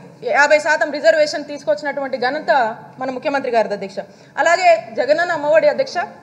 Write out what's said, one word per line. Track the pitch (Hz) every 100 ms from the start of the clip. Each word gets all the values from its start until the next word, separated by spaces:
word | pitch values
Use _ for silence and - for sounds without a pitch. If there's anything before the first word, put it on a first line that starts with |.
| - -
యాభై | 233 247 294 302
శాతం | 302 311 311
reservation | 294 311 320 302 302 294
తీసుకొచ్చినటువంటి | 294 - 302 294 277 269 247
ఘనత | 247 302 - 294 220 233 - -
మన | 262
ముఖ్యమంత్రి | 254 294 277 269
గారిది | 226 202
అధ్యక్ష. | 196 190 - - - - -
అలాగే | 311 349 359 330 -
జగనన్న | 220 247 311 359
అమ్మఒడి | 320 294 311 294
అధ్యక్ష, | 240 - - 427 -